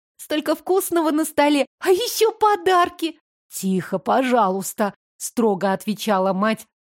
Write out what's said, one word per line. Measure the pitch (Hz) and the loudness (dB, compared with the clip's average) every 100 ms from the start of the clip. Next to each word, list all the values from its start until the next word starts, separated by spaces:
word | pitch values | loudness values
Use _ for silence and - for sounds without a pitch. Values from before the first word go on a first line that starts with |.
| _ - | _ -18
«Столько | - 302 - 311 | -8 -4 -2 -4
вкусного | - 370 - 339 320 | -2 -2 0 0 0
на | 302 311 | 0 -2
столе, | - 285 294 - _ | 0 2 2 0 _
а | - | 0
еще | 370 480 - 440 | 2 0 0 0
подарки!» | - 427 403 339 359 349 349 330 320 _ _ _ | 2 2 2 2 2 2 -2 -8 -8 _ _ _
«Тихо, | - 190 185 - 190 | -8 -2 -2 -2 -6
пожалуйста!» | - 233 262 240 202 190 185 - 208 - _ - | 0 0 2 2 2 0 -6 -4 -4 -6 _ -14
строго | - - 220 190 196 | -8 -2 0 0 0
отвечала | 190 - 208 - 196 185 | -2 -4 -6 -2 0 0
мать, | 190 214 220 - _ | 0 -2 -4 -8 _